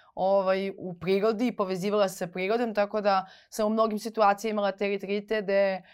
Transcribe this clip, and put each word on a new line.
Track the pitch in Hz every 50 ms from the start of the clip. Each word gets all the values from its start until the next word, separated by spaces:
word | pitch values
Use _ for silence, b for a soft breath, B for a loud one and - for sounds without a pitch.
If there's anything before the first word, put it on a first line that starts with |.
| B B B
ovaj, | - 185 190 196 196 190 190 190 190 196 196
u | 190 - - 185 175
prirodi | 175 - 180 196 196 196 226 226 196 254
i | 240
povezivala | - - 202 185 190 180 175 208 202 214 202 190
se | 180
sa | - 185
prirodom, | 170 - 185 185 190 220 233 247 226 208
tako | 214 202 202 220 214
da | 202 208 196 190 190 B B B B B
sam | - - 214
u | 208
mnogim | 220 220 220 226 214 208
situacijama | - 233 214 220 214 202 202 202 - 226
imala | 214 208 202 196
te | 190 - 208
retrite | 196 202 196 202 190 202 208 208 - 220 214
gde | 202 180 196 196 196 190 190 180 b b